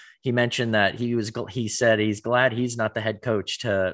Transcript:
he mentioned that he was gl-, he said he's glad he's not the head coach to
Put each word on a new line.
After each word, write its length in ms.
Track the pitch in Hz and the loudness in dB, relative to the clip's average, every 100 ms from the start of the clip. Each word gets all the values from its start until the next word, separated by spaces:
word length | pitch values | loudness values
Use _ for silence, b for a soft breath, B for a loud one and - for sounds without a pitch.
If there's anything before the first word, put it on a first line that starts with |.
| B B | B B
he 100 | 131 | -2
mentioned 420 | 120 120 - 117 | 2 2 0 0
that 220 | 110 98 110 | 2 2 0
he 180 | 120 | -2
was 160 | 117 107 | -2 -2
gl-, 200 | 113 - | -6 -8
he 180 | 127 110 | -6 -6
said 320 | - 117 107 | 2 4 4
he's 220 | 107 104 | 2 -2
glad 300 | 117 123 131 | 0 2 2
he's 260 | 117 123 117 | 0 -2 -2
not 180 | 110 113 | -4 -2
the 60 | |
head 200 | 110 98 | -4 -4
coach 380 | 123 107 95 - | -2 -2 -2 -6
to 340 | 117 98 92 | -2 0 0